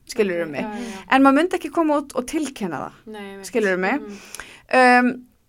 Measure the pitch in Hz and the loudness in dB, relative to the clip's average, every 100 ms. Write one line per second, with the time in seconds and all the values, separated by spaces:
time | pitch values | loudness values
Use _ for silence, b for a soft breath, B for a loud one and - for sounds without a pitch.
0 | - - 196 170 165 143 214 214 240 190 | -6 -2 0 -2 -4 -6 -6 -8 -10 -10
1 | 185 262 269 269 359 349 311 - 311 294 | 0 4 6 4 2 -2 -4 -2 0 0
2 | 294 - 254 320 269 - 190 135 80 - | -4 -6 -6 -6 -6 -8 -8 -8 -10 -14
3 | 220 214 202 196 196 240 202 180 190 196 | -18 -16 -16 -16 -6 -2 0 0 0 -2
4 | 214 208 B B B B - 254 254 247 | -6 -16 B B B B 0 4 6 6
5 | 247 - - _ | 4 -2 -12 _